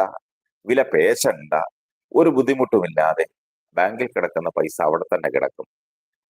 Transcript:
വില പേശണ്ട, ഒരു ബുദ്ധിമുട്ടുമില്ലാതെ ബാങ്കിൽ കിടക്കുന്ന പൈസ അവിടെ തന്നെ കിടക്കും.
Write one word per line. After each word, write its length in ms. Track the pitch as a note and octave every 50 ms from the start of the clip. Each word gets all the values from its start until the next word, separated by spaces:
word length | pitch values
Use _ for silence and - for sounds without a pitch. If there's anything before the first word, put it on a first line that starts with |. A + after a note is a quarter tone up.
| F#2+ G2 - - - _ _ _ _ _ _ _ _
വില 160 | G2+ B2 C3+
പേശണ്ട, 720 | B2+ - - D#2 D#2+ G2+ A#2+ - - B2+ - D2+ D2+ D2+ D2+ D#2 - - - _ _ _ _ _ _ _ -
ഒരു 140 | C#3 E3 E3
ബുദ്ധിമുട്ടുമില്ലാതെ 960 | C#3+ B2+ B2+ B2 C#3 C3 B2+ - - G#2 F2+ E2+ D#2 D#2 D#2 D#2+ D#2+ - D#2+ - _ _ _ _ _ _ _ _ _
ബാങ്കിൽ 340 | - F2+ G2+ A2+ A2+ B2 A#2+
കിടക്കുന്ന 420 | - G2+ F2+ E2+ - E2+ E2 E2+
പൈസ 280 | - - - - - -
അവിടെ 340 | E2+ D#2 D#2 E2+ - - -
തന്നെ 140 | - D2+ C#2+
കിടക്കും. 360 | C2 C2+ C2+ - - - - - _ _ _ _ _ _ _ _ _ _ _ _